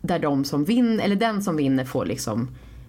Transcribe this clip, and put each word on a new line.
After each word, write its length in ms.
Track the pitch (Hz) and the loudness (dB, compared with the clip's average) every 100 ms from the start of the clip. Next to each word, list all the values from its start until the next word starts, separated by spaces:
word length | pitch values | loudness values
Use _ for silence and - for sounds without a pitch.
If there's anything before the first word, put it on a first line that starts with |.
där 180 | 156 135 | -4 0
de 260 | 151 139 139 | 0 0 0
som 180 | 147 151 | 0 2
vin-, 340 | 233 240 220 | 4 4 2
eller 160 | - 196 | 2 2
den 260 | 226 208 | 2 0
som 120 | 202 156 | 0 0
vinner 300 | 139 135 127 | 2 2 0
får, 200 | 135 87 | -2 -2
liksom, 440 | 123 - 110 117 - - - | -2 -2 -2 -4 -8 -18 -20